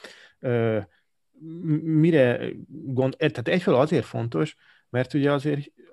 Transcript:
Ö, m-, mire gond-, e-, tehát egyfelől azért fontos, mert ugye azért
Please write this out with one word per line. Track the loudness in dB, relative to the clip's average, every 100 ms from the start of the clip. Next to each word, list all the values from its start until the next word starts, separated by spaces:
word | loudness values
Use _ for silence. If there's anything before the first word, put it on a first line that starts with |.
| -20 -20 -20 _
Ö, | -4 0 0 -2 -6 _ _ _ _ _
m-, | -16 -10 -2 -2 0 4
mire | 4 6 4 2 -4 -10 -16
gond-, | -16 -8 -2 -2 0
e-, | -2
tehát | -2 -2
egyfelől | 0 2 2
azért | 4 0
fontos, | -2 -6 -6 -4 -4 -6 _ _ _
mert | -4 -2
ugye | 0 2
azért | 0 0 -4 -6 _ -20